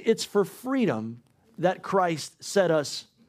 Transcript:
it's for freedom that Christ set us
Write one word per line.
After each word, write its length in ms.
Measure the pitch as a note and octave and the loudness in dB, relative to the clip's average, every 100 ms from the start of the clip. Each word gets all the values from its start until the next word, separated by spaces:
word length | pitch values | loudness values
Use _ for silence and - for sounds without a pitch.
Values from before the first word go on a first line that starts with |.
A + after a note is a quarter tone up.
| - | 2
it's 180 | A3+ | 0
for 220 | - G3+ G3 | 0 0 0
freedom 760 | - B3+ C4+ A3 A2+ A2+ A#2 _ _ _ - | -4 -4 0 2 0 -4 -10 _ _ _ -2
that 240 | E3+ F3+ | -2 -2
Christ 640 | - G3 F3+ D#3+ - - | -2 0 2 -2 -8 -14
set 260 | - G#3 F3+ | -2 2 4
us 360 | D#3+ C#3 - - _ | 2 0 -6 -14 _